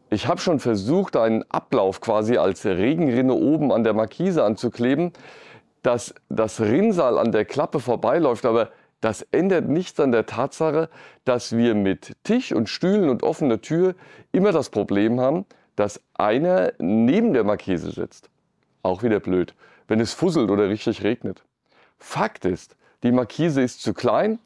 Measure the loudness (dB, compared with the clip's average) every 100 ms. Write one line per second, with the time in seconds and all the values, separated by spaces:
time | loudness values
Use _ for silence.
0 | -6 -4 -2 -2 0 0 0 -2 0 -2
1 | 0 0 0 0 -4 -12 -2 0 0 -2
2 | -2 0 2 2 2 0 -2 0 0 2
3 | 0 2 2 2 2 2 2 2 2 0
4 | -2 -2 -2 2 0 0 -4 -2 0 0
5 | -2 -6 -20 -20 -20 -20 _ _ -2 -2
6 | -4 -16 -8 -2 -2 0 2 2 2 2
7 | 2 2 2 0 -2 -2 -4 -4 -2 -2
8 | 0 2 2 0 0 2 0 -6 _ _
9 | -4 -4 -2 0 2 0 0 -2 -2 -2
10 | 2 2 0 -4 -6 -2 -2 -2 -4 -8
11 | -20 -10 -2 -2 -2 0 2 2 0 -2
12 | -6 -10 -2 -2 0 -2 -2 -2 0 0
13 | 0 0 -2 -2 0 -2 -2 0 0 -2
14 | -14 -20 -4 0 2 2 0 -2 0 2
15 | 2 2 0 -2 -6 _ _ -2 -2 -4
16 | _ -2 0 2 2 0 0 -2 0 2
17 | 4 4 2 2 0 -2 -2 -4 -4 -10
18 | -10 -12 _ _ _ _ _ _ -4 -2
19 | 0 0 0 -2 -2 -6 _ _ -2 0
20 | 0 -2 0 2 2 2 0 0 -4 -2
21 | -2 -2 -6 -12 _ _ _ _ _ _
22 | -10 -6 -6 -4 -4 -4 -8 _ _ _
23 | 0 0 0 -2 0 0 -2 -4 -6 -2
24 | 0 2 0 -4